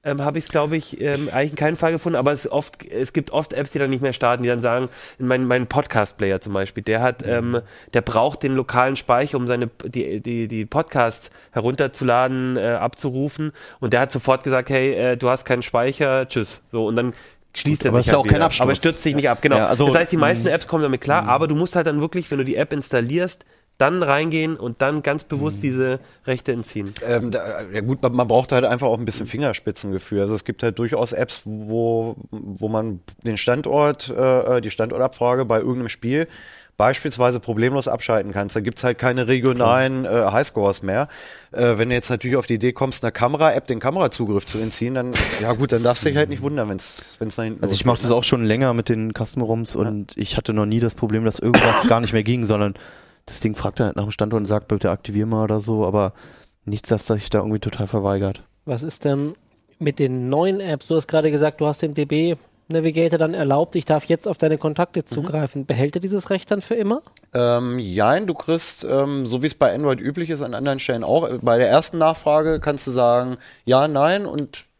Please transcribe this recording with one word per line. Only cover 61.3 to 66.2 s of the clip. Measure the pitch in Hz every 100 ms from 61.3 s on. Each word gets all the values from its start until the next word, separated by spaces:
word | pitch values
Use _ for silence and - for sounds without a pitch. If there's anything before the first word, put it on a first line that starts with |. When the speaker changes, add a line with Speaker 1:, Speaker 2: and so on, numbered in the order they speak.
Speaker 4:
gesagt, | 147 151 -
du | 151
hast | 147
dem | 160
D | 147 143
B | 156 165 165 _ _ _
Navigator | 160 160 156 165 160
dann | 160
erlaubt, | 170 143 139 170 180
„Ich |
darf | - 156 -
jetzt | 165 208
auf | 170
deine | 156 151
Kontakte | 156 151 175 180
Speaker 2:
Mhm. | -
Speaker 4:
zugreifen.“ | 123 170 151 143 139 139
Behält | 123 143
er | 175
dieses | 185 202